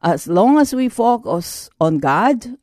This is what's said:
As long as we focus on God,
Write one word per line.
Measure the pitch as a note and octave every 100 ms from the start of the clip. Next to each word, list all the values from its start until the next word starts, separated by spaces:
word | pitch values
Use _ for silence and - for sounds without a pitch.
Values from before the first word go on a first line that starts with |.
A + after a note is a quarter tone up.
As | E3 D3 -
long | F3 A3+ D4
as | C#4 B3+
we | B3+
focus | - A#3 A#3+ A#3 E3+ F3 - - _
on | D#3+ D#3
God, | C#3 C#3+ A#3 C4 B3 B3+